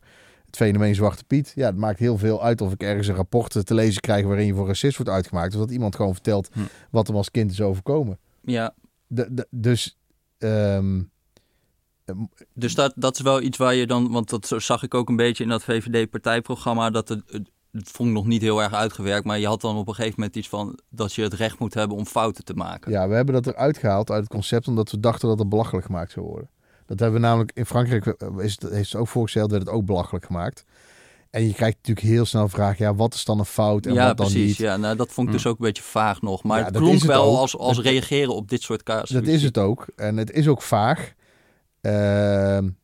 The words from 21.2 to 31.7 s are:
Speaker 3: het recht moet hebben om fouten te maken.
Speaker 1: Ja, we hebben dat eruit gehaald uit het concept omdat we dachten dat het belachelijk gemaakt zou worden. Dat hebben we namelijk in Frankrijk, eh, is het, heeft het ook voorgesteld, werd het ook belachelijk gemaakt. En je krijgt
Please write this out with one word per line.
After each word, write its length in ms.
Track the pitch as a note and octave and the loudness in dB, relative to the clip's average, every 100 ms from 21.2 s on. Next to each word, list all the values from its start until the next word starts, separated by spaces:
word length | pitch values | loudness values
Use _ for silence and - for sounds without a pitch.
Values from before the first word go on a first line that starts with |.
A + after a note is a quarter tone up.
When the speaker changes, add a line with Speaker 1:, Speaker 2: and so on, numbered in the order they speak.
Speaker 3:
het 120 | G#2+ | -4
recht 260 | F#2+ A2 - | -2 -4 -4
moet 140 | A2 | -6
hebben 240 | A2 G#2+ G#2 | -2 -4 -4
om 80 | G#2 | -4
fouten 380 | A#2 A2 - | -2 -2 -4
te 100 | - | -10
maken. 380 | F#2 F2 F2 - | -10 -8 -10 -4
Speaker 1:
Ja, 160 | G2+ F#2+ | -2 2
we 80 | A2 | 2
hebben 180 | C3+ | 2
dat 140 | C3 C3 | 0 0
eruit 300 | - C3+ D#3 | -2 -2 0
gehaald 340 | A2 G2 A2+ | 0 0 0
uit 100 | G#2+ | -2
het 80 | G#2+ | -4
concept 360 | G#2+ - A#2 B2 | -6 -2 -2 0
omdat 240 | A2+ G#2+ | -2 -2
we 80 | G#2 | 0
dachten 280 | A2+ A2+ A#2 | 0 0 0
dat 100 | G#2+ | 0
het 100 | G2+ | 2
belachelijk 360 | G#2+ - F#2 - | 0 0 -4 -6
gemaakt 260 | F2+ F2 | -6 -8
zou 140 | - E2 | -10 -10
worden. 240 | F#2+ C3 _ _ _ - | -12 -14 _ _ _ -10
Dat 140 | G2+ | -2
hebben 220 | A2+ A2 | 2 4
we 60 | A#2 | 4
namelijk 240 | A#2 A2 | 4 0
in 120 | - A#2 | -2 -2
Frankrijk, 400 | B2 A#2+ A#2 G#2 | 0 2 0 0
eh, 220 | - G2 F#2+ | -4 -6 -4
is 140 | G#2 G2+ | -4 -4
het, 120 | - | -6
heeft 200 | G2+ G2+ | -4 -4
het 100 | G2+ | -2
ook 60 | A#2 | -2
voorgesteld, 440 | B2 A2 A2 G#2+ | -2 0 0 2
werd 120 | G#2 | 0
het 80 | F2+ | -2
ook 140 | A2 G2+ | -2 0
belachelijk 400 | F#2 F2 F2+ - | -2 -2 -6 -6
gemaakt. 400 | F2+ F2+ - - _ - - - _ _ | -6 -6 -8 -18 _ -20 -20 -20 _ _
En 180 | A2+ A2+ | -2 0
je 60 | |
krijgt 240 | G2 A2 | 2 0